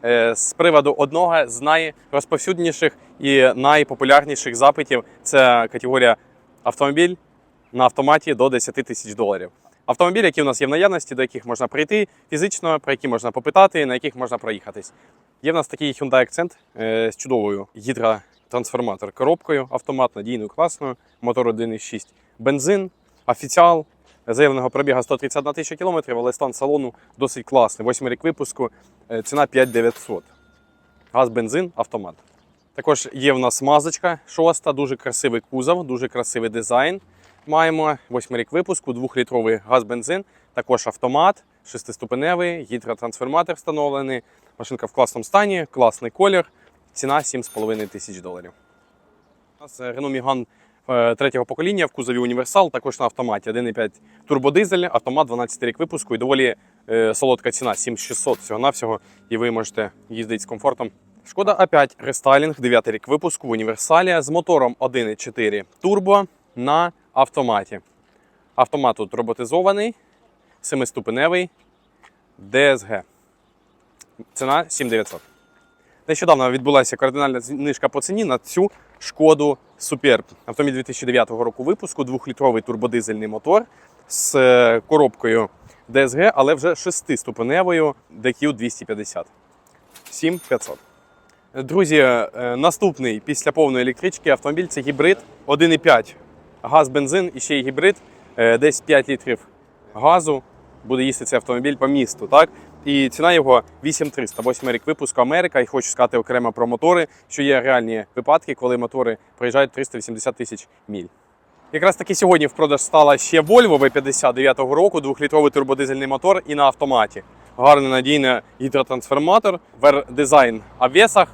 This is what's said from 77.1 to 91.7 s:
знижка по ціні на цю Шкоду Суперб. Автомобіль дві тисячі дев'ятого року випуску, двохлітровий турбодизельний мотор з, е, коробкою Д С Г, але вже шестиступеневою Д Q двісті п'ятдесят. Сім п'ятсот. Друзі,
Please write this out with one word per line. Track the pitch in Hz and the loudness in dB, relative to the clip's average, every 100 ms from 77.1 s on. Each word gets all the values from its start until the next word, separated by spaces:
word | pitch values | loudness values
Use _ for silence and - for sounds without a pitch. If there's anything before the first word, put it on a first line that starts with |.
| 139 139 127 | 0 -2 -4
знижка | 117 139 143 135 - | -8 -6 -6 -4 -4
по | 143 | -4
ціні | - 202 202 | -6 -4 -2
на | 127 | -4
цю | - - 202 _ _ _ | -4 -2 -2 _ _ _
Шкоду | - - 156 151 147 139 _ _ | -18 2 4 6 2 -2 _ _
Суперб. | - 139 139 117 - - - | -8 0 4 2 0 -20 -12
Автомобіль | 113 143 | -4 -2
дві | 131 | -2
тисячі | 127 127 127 | -8 -8 0
дев'ятого | 123 110 113 | 0 0 -2
року | 117 - | -4 -4
випуску, | 131 208 190 - | -4 -4 -6 -8
двохлітровий | 127 131 - 123 139 113 | -6 -6 -8 0 0 0
турбодизельний | - 113 120 117 107 107 107 | -4 -6 -2 -4 -4 -8 -8
мотор | 107 147 202 233 _ _ _ _ | -6 0 0 0 _ _ _ _
з, | - - 143 | -6 -2 4
е, | 127 123 120 117 - | 6 6 6 2 2
коробкою | 151 135 - 117 113 107 _ - _ - | 2 2 0 0 0 -2 _ -20 _ -2
Д | 123 | 0
С | 135 131 | 2 2
Г, | 202 - | 2 4
але | 135 | 2
вже | 151 160 165 | 2 0 -2
шестиступеневою | 180 - - 135 - 113 117 165 180 165 156 139 _ | -6 -8 -4 -6 -6 -6 -2 0 0 0 0 -4 _
Д | 85 120 | -6 -6
Q | 123 - | -2 -4
двісті | 120 120 - - | -4 -8 -8 -10
п'ятдесят. | 107 104 - - _ _ _ _ _ _ - - | -10 -10 -12 -14 _ _ _ _ _ _ -20 -20
Сім | - 160 175 - | -4 -4 -4 -4
п'ятсот. | 123 - - _ _ _ _ _ _ _ | -6 -6 -16 _ _ _ _ _ _ _
Друзі, | 131 135 | -12 -4